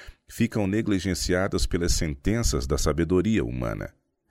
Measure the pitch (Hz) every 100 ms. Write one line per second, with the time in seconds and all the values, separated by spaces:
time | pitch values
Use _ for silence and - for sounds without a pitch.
0 | - - - - 117 113 95 107 107 98
1 | 95 90 - 90 98 92 - 90 85 -
2 | 80 71 - 113 113 71 65 71 80 73
3 | 80 92 95 107 58 62 58 50 50 -
4 | _ _ _